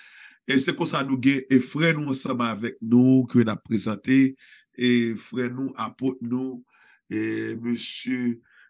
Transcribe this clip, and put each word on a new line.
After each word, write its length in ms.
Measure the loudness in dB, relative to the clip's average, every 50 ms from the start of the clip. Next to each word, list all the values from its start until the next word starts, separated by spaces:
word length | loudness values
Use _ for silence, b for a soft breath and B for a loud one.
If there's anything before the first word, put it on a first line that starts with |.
| B B B B B B B B _ 0
Et 100 | 0 2
c'est 160 | 2 2 0
comme 120 | -2 -4
ça 180 | -2 -2 -4 -2
nous 140 | -2 -2 0
gagnons, 240 | 2 2 2 2 0 2
et 100 | 2 2
frère 380 | 2 2 -2 0 0 0 0 0
nous 100 | -4 -4
ensemble 320 | -4 -4 -4 -4 -2 -2
avec 360 | -2 -4 -4 -6 -6 -8 -8 -8
nous, 440 | 0 4 6 6 8 8 6 4 4
que 140 | 4 4 4
nous 120 | 4 4
a 60 | 0
présenté, 800 | -4 -6 -4 -4 -2 -2 -4 -6 -6 0 2 4 4 4 4 0 b b b b b b b _
et 380 | -2 0 2 2 2 2 0 -4
frère 380 | -8 -10 -10 -6 -6 -6 -6
nous, 220 | -6 -6 -8 -8 -8
apôtre 440 | -8 -10 -10 -8 -6 -4 -4 -4 -4
nous, 420 | -6 -6 -4 -4 -4 -6 -8 -12 -16 b b b b b b b b _
et 440 | -6 -6 -4 -4 -4 -6 -6 -6 -8
monsieur, 840 | -6 -4 -4 -4 -4 -4 -4 -4 -4 -4 -4 -4 -2 -2 -2 -4 -4 b b b b b